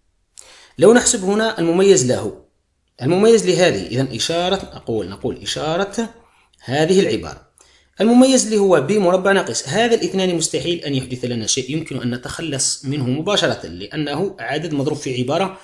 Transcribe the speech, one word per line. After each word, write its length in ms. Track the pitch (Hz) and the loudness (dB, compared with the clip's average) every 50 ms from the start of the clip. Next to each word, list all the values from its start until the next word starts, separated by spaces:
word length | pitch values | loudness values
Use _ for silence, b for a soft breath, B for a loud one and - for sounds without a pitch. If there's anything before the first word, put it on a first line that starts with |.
| _ _ _ _ _ _ _ B B B B B B B B - | _ _ _ _ _ _ _ B B B B B B B B 4
لو 160 | 147 202 233 | 6 6 6
نحسب 300 | 247 - - - 220 185 | 6 4 2 0 -2 -2
هنا 360 | 185 202 214 220 226 220 - | -2 0 0 0 -2 -2 0
المميز 520 | 165 165 165 180 190 196 190 - 127 123 | 0 0 2 4 6 6 6 6 4 2
له، 340 | 120 98 107 104 90 - - _ _ _ _ _ _ _ _ _ _ - | 0 -2 -2 -6 -10 -12 -16 _ _ _ _ _ _ _ _ _ _ -6
المميز 460 | 123 139 175 185 208 226 233 220 175 185 | -2 0 2 4 6 6 6 6 4 2
لهذه، 400 | 175 160 180 170 120 98 90 82 | 2 4 2 2 2 0 -4 -4
إذن 200 | 110 127 135 - 107 | -2 -2 -2 -2 -4
إشارة، 540 | 110 - - 165 170 175 180 196 185 - - - | -4 -4 -2 -2 -2 0 0 -2 -4 -6 -10 -16
أقول، 360 | - - - 117 110 98 87 | -12 -8 -6 -4 -4 -4 -6
نقول 300 | 98 - - 123 98 - | -8 -8 -6 -6 -6 -6
إشارة 680 | 101 101 - 143 139 156 160 180 196 196 - - 226 220 - b b b b b b b _ _ - | -8 -10 -8 -6 -4 -4 -2 -4 -4 -4 -4 -6 -6 -8 -10 b b b b b b b _ _ -8
هذه 360 | - 127 147 160 165 190 190 | -4 0 0 2 4 4 4
العبارة، 520 | 185 156 131 107 - 80 - - - _ _ b b b b b b b b - | 4 2 0 -4 -6 -10 -14 -16 -20 _ _ b b b b b b b b 0
المميز 440 | 196 226 240 247 254 269 262 247 - | 2 4 8 8 8 8 6 4 2
اللي 120 | 214 220 208 | 2 2 2
هو 240 | 202 196 180 156 | 4 4 4 4
بي 180 | 127 - 202 214 | 2 2 0 2
مربع 320 | 196 170 185 185 185 196 | 4 4 2 2 2 2
ناقص 360 | 196 190 170 - 113 - - 131 | 2 2 0 -2 -4 -6 -6 -4
هذا 280 | 147 202 233 240 233 | -2 0 2 2 2
الاثنان 400 | - - 175 - 190 185 185 175 | 0 0 -2 -2 -2 0 0 0
مستحيل 440 | 165 156 - - 151 135 170 175 165 | -2 -2 -4 -4 -4 -4 -4 -4 -4
أن 160 | - 151 139 | -4 -4 -4
يحدث 300 | 131 131 127 127 120 - | -4 -4 -6 -8 -8 -6
لنا 220 | 120 120 117 107 101 | -6 -4 -4 -4 -4
شيء، 240 | - 139 127 123 | -4 -4 -4 -4
يمكن 300 | 143 160 160 - 143 123 | -6 -6 -6 -6 -8 -6
أن 120 | 110 120 120 | -4 -4 -6
نتخلص 720 | 123 - 143 - - 165 160 151 147 - - - - - | -6 -8 -10 -10 -8 -8 -6 -4 -4 -4 -4 -4 -6 -6
منه 240 | 131 139 151 127 123 | -6 -4 -2 -2 -2
مباشرة 580 | 127 151 160 196 208 190 180 143 113 - - 82 | -2 -2 -2 -2 0 0 0 0 -2 -4 -8 -12
لأنه 680 | 85 90 98 - - 151 151 143 143 143 190 202 - - | -12 -12 -12 -10 -6 -6 -6 -4 -4 -4 -4 -4 -6 -8
عدد 340 | 120 117 139 156 160 175 156 | -8 -6 -6 -6 -6 -4 -4
مضروب 240 | 139 139 151 - - | -4 -2 -2 -4 -4
في 200 | - 139 127 123 | -6 -6 -4 -4
عبارة 400 | 123 123 147 175 190 185 190 B | -2 -2 0 -2 -2 -2 -6 B